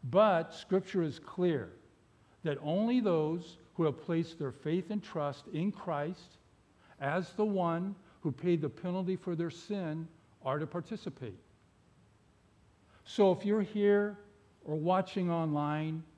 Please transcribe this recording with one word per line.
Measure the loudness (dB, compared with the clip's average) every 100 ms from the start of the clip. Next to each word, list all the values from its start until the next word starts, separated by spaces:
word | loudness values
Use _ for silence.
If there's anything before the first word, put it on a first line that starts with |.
But | 2 6 6 4 0
Scripture | -10 0 0 0 0
is | 0 -4
clear | -12 0 2 2 -4 -12 -20 _ _ _ _ _
that | -4 -4
only | -2 0 2 2
those | 4 2 2 -2 -6 -18 -14
who | 0
have | 0 0
placed | -2 0 0 -4
their | -8
faith | -6 -2 -2 -2
and | -6
trust | -4 -4 -4 -6 -8
in | -2 -2
Christ | -4 -4 -4 -4 -8 -16 -20 _ _ _ _ -20 -4
as | -2 -2 -2
the | -2 0
one | 2 2 0 -2 -8 -16 -6
who | -6
paid | -2 2 2
the | 0
penalty | -4 -4 -2 -2 -2
for | -2 -2
their | -4
sin | -6 -6 -4 -4 -6 -8 -14 _ _
are | -2 -2
to | -2
participate. | -6 -6 -8 -10 -10 -12 -12 -20 _ _ _ _ _ _ _ _ _ _ _ _ _ _ -20 -10
So | 4 4
if | 6 2
you're | 0
here | 0 2 6 6 2 -6 -20 -20 _ _ -6
or | -2
watching | 2 2 2 -2 0
online | 0 0 0 0 -2 -2 -6 -10